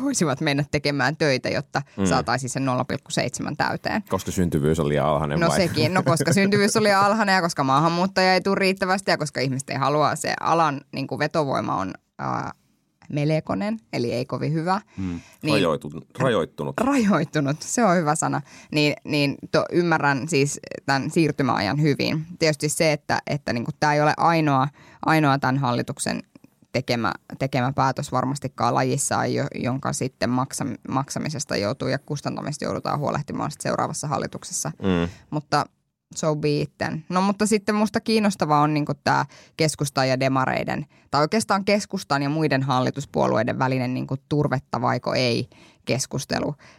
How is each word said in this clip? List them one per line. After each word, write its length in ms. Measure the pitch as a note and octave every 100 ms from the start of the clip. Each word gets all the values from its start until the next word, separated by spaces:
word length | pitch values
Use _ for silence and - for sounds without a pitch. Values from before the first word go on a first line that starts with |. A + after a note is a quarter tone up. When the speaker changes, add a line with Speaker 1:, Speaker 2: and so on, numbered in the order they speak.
Speaker 1:
voisivat 380 | C4+ B3+ D#3 C3
mennä 240 | D3+ C#3 D3
tekemään 460 | D3+ D3 C#3+ B2+ D#3
töitä, 320 | D3+ C3 -
jotta 320 | - - C#3+ - -
Speaker 2:
Mm. 80 | -
Speaker 1:
saataisiin 440 | - D3 B2+ B2+
se 100 | C3+
nolla 260 | C3+ B2+ C3
pilkku 260 | - -
seitsemän 460 | - - - - D#3
täyteen. 460 | - F#3 - A3 -
Speaker 2:
Koska 220 | F#2+ -
syntyvyys 480 | F#2+ F2 D#2 C#2+ D#2+
on 100 | D2
liian 160 | D2 D2
alhainen 340 | D2+ D#2 D2
Speaker 1:
No 80 | D2+
Speaker 2:
vai? 100 | D2
Speaker 1:
sekin, 360 | E3 - D3+
no 100 | F#3
koska 300 | F3+ E3 E3
syntyvyys 420 | F#3+ G3 G3+ G3+ A3+
on 80 |
liian 180 | G#3+ G3 G3+
alhainen 300 | A3 G3+ F#3+
ja 60 |
koska 220 | E3+ -
maahanmuuttajia 680 | C3+ C#3 E3 E3+ F#3+ F#3 F#3
ei 80 | F#3
tule 140 | F#3+ G3
riittävästi 560 | F#3+ F#3+ F#3 F#3+ G3
ja 60 | E3+
koska 220 | D3+ C3
ihmiset 300 | C3 C3 -
ei 80 | B2+
halua, 380 | C3+ D3+ C#3 D#3+
se 180 | - -
alan 400 | - E3 D#3 C#3 -
niinku 280 | C#3 C3+ A#2+
vetovoima 560 | D3+ E3 C#3 - G#2+ C3+
on, 180 | F#2 - _ -
ää, 340 | C#3 B2 A#2 - _ _ _ _ -
melekonen, 720 | D3 D3 D#3 - F#3+ G#3 A3+ _
eli 180 | - A#2+
ei 120 | A#2+ C3
kovin 280 | B2+ C3+
hyvä. 280 | D#3+ E3 G3 - -
Speaker 3:
Mm. 220 | F#2+ E2+ - -
Speaker 1:
Niin 120 | -
Speaker 2:
Rajoitu-, 520 | G#2 E2+ C#2+ D2 - - -
rajoittunut. 600 | C3+ G#2 D2+ - C#2+ C#2
Speaker 1:
Rajoittunut, 800 | B3 C#4 G3+ E3+ D#3+ D3+ C#3 D#3
se 240 | - - G#3+
on 100 | F3+
hyvä 200 | D3+ -
sana. 260 | C#3+ C#3 - - -
Niin, 220 | D3+ D3 -
niin 320 | - D3 C#3+ - -
to-, 140 | D#3+ -
ymmärrän 560 | F3 F3 D#3+ C#3+ C3+ D#3+
siis 320 | D3 C#3+ - - - -
tän 260 | C#3 D3
siirtymäajan 680 | F3 D#3 - C3 A2 G2 C#3+
hyvin. 440 | D3+ C3+ B2 D#3+ D#3+ F3
Tietysti 300 | D#3+ D3+ D3+
se, 220 | - D#3+
että, 280 | D3+ - - -
että 260 | D3 -
niinku 180 | A#2+ - -
tää 140 | D3+
ei 80 | D3
ole 120 | D3+ -
ainoa, 500 | D#3+ E3 D3+ C3+ C#3+ - - - -
ainoa 340 | D#3 D3 C3+
tän 180 | C3 C3+
hallituksen 640 | B2+ A#2+ C3 C#3 - - - - - _ _
tekemä, 400 | A#2+ - A#2+ G#2 - - -
tekemä 340 | C3+ C3+ B2
päätös 380 | C#3 C3+ - D3
varmastikaan 640 | B2+ B2+ C#3+ - - A#2 C3
lajissaan, 580 | C3 C#3 - A#2+ A#2+
jo-, 140 | B2 C#3 -
jonka 380 | B2 C3+ B2+
sitten 360 | C#3 B2+ - A2+
maksam-, 480 | B2+ C3 - A2+ - -
maksamisesta 680 | B2+ C#3+ - C#3+ C#3+ - -
joutuu 300 | G2+ C#3 C3+
ja 120 | C3
kustantamisesta 640 | - D3 - A2 - D3+ -
joudutaan 340 | - - D3
huolehtimaan 520 | D3 - - - D3+
sit 100 | -
seuraavassa 460 | C3+ - B2+ D#3 D3+
hallituksessa. 640 | C#3 - - - - - -
Speaker 2:
Mm. 260 | F#2+ F2+ E2+ - -
Speaker 1:
Mutta 360 | D3+ - D3 - _ _ _ - -
so 200 | D#3+ D3+
be 260 | D3+ D3
it 160 | D3 -
then. 280 | - D#3+ -
No, 120 | F3+
mutta 240 | G3 G3 G#3
sitten 300 | G#3+ G#3+ G#3+
musta 240 | G#3+ A3+
kiinnostavaa 640 | A3+ A3 G#3 - D#3 D3
on 120 | D3+
niinku 200 | D3+ D3 D3
tää 220 | - C#3 C#3 - - -
keskustan 520 | D#3 - C#3+ - C3
ja 100 | C3
demareiden, 640 | C3+ C3 C3 - - C#3 D3 _ -
tai 100 | C#3
oikeastaan 440 | D#3 A3 G#3+ G3 G3
keskustan 580 | G#3 - F#3+ - C#3+
ja 60 | C#3+
muiden 340 | D#3 D#3 C3+
hallituspuolueiden 960 | C3+ B2+ B2+ C#3 D3 D3 C3 B2 A#2 A#2+
välinen 340 | C3 C3 B2
niinku 220 | B2+ C3+ C3+ -
turvetta 520 | D3 C#3 C3 - A#2
vaiko 320 | B2 B2 -
ei 360 | C3+ B2 B2 A#2+ - - _ -
keskustelu. 680 | C3 - C#3 - - - - -